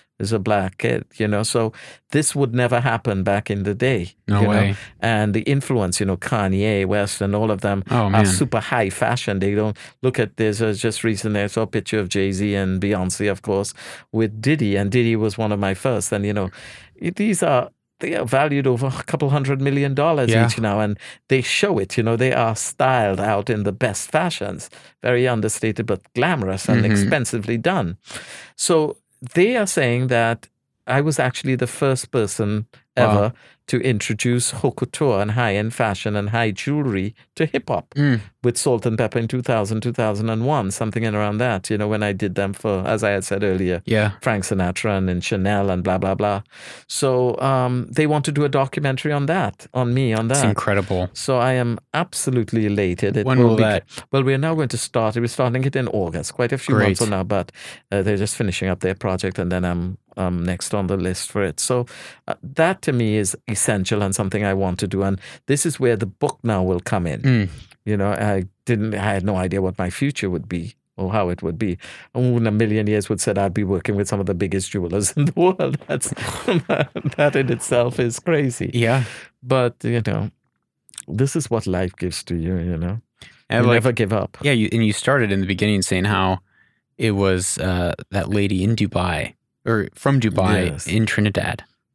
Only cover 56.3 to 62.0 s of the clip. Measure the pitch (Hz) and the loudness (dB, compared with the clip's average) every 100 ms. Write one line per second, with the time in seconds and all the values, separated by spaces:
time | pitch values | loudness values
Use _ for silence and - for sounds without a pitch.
56.3 | - 120 131 - 113 101 92 110 95 92 | -2 -2 -2 2 4 4 2 0 -2 0
57.3 | 98 87 - - - - 101 98 98 104 | -2 -2 -10 -18 -16 -4 0 2 0 -2
58.3 | - 104 - 95 90 92 95 101 92 95 | -2 -2 -2 -2 0 -2 -2 -2 -2 -2
59.3 | - 87 90 90 87 90 98 _ - 92 | -2 -2 0 0 -2 -4 -8 _ -6 -2
60.3 | 87 90 87 - 104 92 98 90 90 - | -2 -2 -4 -4 -2 -2 -2 -2 -4 -4
61.3 | 107 95 - - 123 120 - | -2 -2 -2 -2 -2 -2 -10